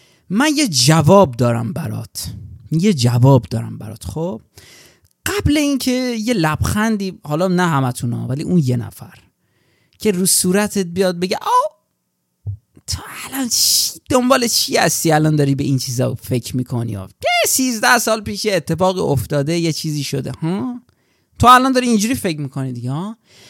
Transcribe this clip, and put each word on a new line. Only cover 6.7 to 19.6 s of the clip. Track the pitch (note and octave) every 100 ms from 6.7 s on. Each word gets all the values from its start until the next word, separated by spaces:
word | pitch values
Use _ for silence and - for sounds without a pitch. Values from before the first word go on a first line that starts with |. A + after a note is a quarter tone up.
| G#3 A3 A3 F#3+ -
حالا | D3 D3+ F#3+
نه | F3+ F3+
همتونا، | D3 C3 A#2+ A#2+ A2+ A#2
ولی | C3
اون | E3+ F3+ C3
یه | B2
نفر | G2+ - - - _ _ _ _ _ _ _ _
که | A3
رو | F3+ F#3
صورتت | - F3+ F#3+ G#3 G#3 F#3
بیاد | E3+ F#3 F3
بگه | F#3 -
آ، | - B4 D5+ - _ _ _ _ _ _ - - _ - -
تو | - - - -
الان | C4 B3+
چی، | - - - - - -
دنبال | C4 B3 C4 A#3
چی | - - -
هستی | D#3+ - E3
الان | D#3 D#3 D3+
داری | C#3 C#3
به |
این | C#3+ C3+
چیزا | B2+ B2 B2 -
فکر | - B2+ - B2
می‌کنی؟ | B2+ B2 A2+
یه | G#2+ F#2+ _ C#5+ F5 D#5+
سیزده | - C4 A3+ B3 B3
سال | A3+ A3
پیش | G#3+ G#3 G#3
یه | F#3+
اتفاق | - D#3+ F#3 F#3 D#3+
افتاده، | C#3+ - D3 C#3+
یه | E3+